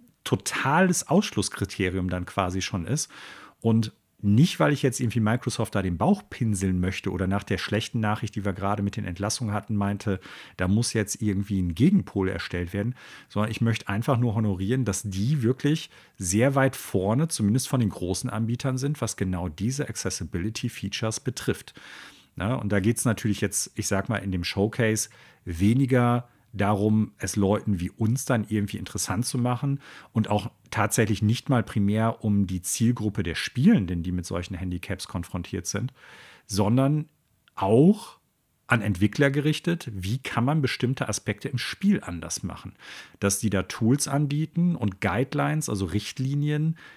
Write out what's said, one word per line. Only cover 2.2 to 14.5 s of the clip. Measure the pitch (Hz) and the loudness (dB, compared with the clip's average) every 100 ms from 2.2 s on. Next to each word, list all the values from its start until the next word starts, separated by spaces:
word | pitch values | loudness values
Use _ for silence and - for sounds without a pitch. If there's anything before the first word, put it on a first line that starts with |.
| 90 | -4
quasi | - 92 92 | -2 0 -2
schon | - 95 82 | -2 -4 -2
ist. | 151 - - - - - _ | -4 -4 -12 -18 -20 -20 _
Und | 113 113 110 - _ _ 101 | 2 2 2 -6 _ _ 4
nicht, | 107 180 - | 6 6 4
weil | 147 | 2
ich | 143 | 2
jetzt | 135 - | 0 0
irgendwie | 120 117 | -2 0
Microsoft | 107 123 123 - 110 101 | 2 0 -2 -4 -2 -2
da | |
den | 92 87 | -2 0
Bauch | 139 208 - | 2 2 -2
pinseln | - 113 98 95 92 | -4 -2 0 0 2
möchte | 90 - 98 | 0 -2 -4
oder | 87 92 | -2 0
nach | 98 | 0
der | - 95 | -2 -4
schlechten | - 104 - 120 | -2 -2 -2 -2
Nachricht, | 107 107 110 107 | 0 -2 -4 -6
die | 98 | -4
wir | |
gerade | 95 98 104 | -2 -2 0
mit | 98 - | -2 -4
den | |
Entlassungen | 95 87 101 - 113 | -6 -2 -2 -2 -2
hatten, | 104 - 104 | -4 -2 0
meinte, | 101 101 104 95 - - - - | 0 0 -2 -4 -6 -20 -12 -2
da | 90 | 2
muss | 104 120 | 2 2
jetzt | 113 101 - | 0 -2 -2
irgendwie | 107 98 101 95 | -2 0 0 0
ein | 90 82 | 0 4
Gegenpol | 160 202 - 101 92 | 4 4 2 0 0
erstellt | 85 - 87 87 | -2 -4 -4 -4
werden, | 101 113 127 - - - | -2 -4 -6 -12 -20 -8
sondern | 104 107 | -2 -2
ich | 110 | 0
möchte | 117 110 - | 0 0 -2
einfach | 104 120 117 | -2 0 2
nur | 120 | 2
honorieren, | 107 107 | 2 0